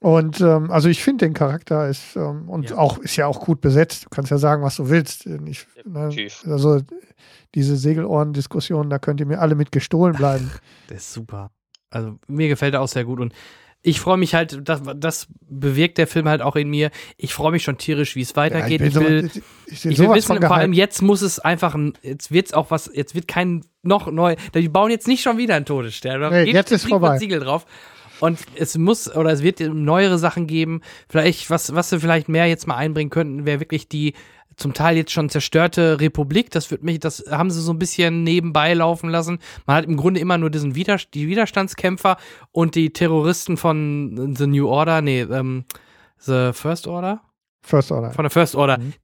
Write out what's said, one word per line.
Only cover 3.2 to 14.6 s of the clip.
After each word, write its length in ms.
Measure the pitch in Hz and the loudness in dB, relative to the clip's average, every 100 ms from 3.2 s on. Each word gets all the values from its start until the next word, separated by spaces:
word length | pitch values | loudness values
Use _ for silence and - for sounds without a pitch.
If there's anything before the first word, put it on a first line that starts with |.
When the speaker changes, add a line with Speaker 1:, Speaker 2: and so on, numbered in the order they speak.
| 147 | -2
Speaker 1:
auch 140 | 135 | -2
gut 200 | - 156 | -2 0
besetzt. 440 | 147 135 165 - | 4 4 4 0
Du 40 | - | -12
kannst 200 | - 139 | -8 -2
ja 80 | 143 | 2
sagen, 240 | 147 147 | 2 2
was 140 | 139 - | 0 -4
du 120 | 131 | 0
willst. 360 | 165 - - 196 | 2 0 -8 -12
Ich, 400 | 151 151 143 - - | -12 -10 -14 -16 -20
ne, 240 | 226 156 151 | -14 -8 -6
Speaker 3:
Definitiv. 360 | 147 104 - 170 | -6 -10 -10 -6
Speaker 1:
also 340 | 147 147 143 135 349 - _ _ _ _ | 0 4 4 0 -14 -20 _ _ _ _
diese 220 | - 139 143 | -2 0 0
Segelohren-Diskussion, 1120 | 143 156 196 151 151 143 135 170 - 160 147 | 0 0 0 0 0 -4 -6 -6 -4 -4 -2
da 80 | 139 | -4
könnt 180 | - 143 | -4 -4
ihr 60 | 143 | -2
mir 140 | 170 | 0
alle 160 | 160 147 | 2 2
mit 160 | 147 | 0
gestohlen 420 | 139 - 165 180 147 | -2 -2 2 2 2
bleiben. 340 | 139 135 131 135 _ | 0 0 -4 -12 _
Speaker 2:
<laughs> 180 | _ _ | _ _
Der 80 | 101 | -18
ist 140 | - | -16
super. 380 | - 113 101 98 _ _ _ _ | -16 -14 -14 -16 _ _ _ _
Also 260 | 117 110 107 _ | -8 -8 -12 _
mir 200 | 143 156 | -2 0
gefällt 260 | 139 139 | 0 0
er 60 | 139 | 0
auch 60 | 131 | -2
sehr 160 | 131 | -4
gut 140 | 120 127 | -4 -4
und 140 | 117 - - - _ _ | -6 -8 -20 -20 _ _
ich 200 | 170 156 | -2 0
freu 160 | 175 185 | 0 2
mich 180 | 175 | 2
halt, 340 | 165 160 143 | 0 0 -6